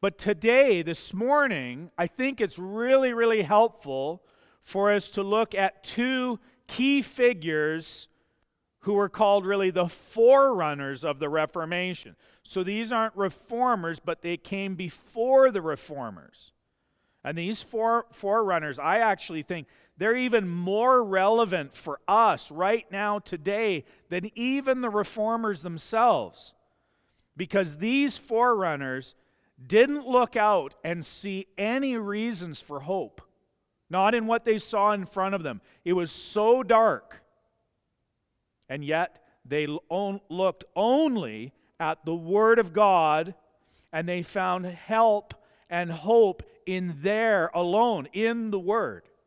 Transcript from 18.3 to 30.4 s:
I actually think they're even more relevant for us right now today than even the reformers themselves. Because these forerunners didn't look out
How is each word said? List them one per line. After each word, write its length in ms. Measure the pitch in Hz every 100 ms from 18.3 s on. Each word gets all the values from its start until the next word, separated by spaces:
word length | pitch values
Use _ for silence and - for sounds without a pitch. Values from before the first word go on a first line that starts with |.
| 214 208 175 151 135
I 220 | 147 196
actually 420 | 226 196 - 160
think 260 | 147 175 143 _ _ _
they're 180 | 208 240
even 320 | 254 226 190
more 560 | 170 175 202 240 254
relevant 680 | 220 190 190 226 226 175 143
for 260 | - - 139 -
us 440 | 208 226 156 -
right 340 | 151 185 226 -
now 260 | 196 208 208
today 680 | - 175 156 202 220 175 123 _ _
than 200 | 175 190 -
even 460 | 240 269 269 254
the 80 | 247
reformers 720 | 208 196 - 214 233 226 185
themselves. 880 | 170 165 - 226 240 175 98 - - _ _ _ _ _ _ _ _ -
Because 400 | 175 196 180 147
these 400 | 208 269 277 -
forerunners 1000 | - 226 247 226 185 147 139 131 131 - _ _ _ _ 127
didn't 420 | 202 269 294 254
look 280 | 247 240
out 400 | 240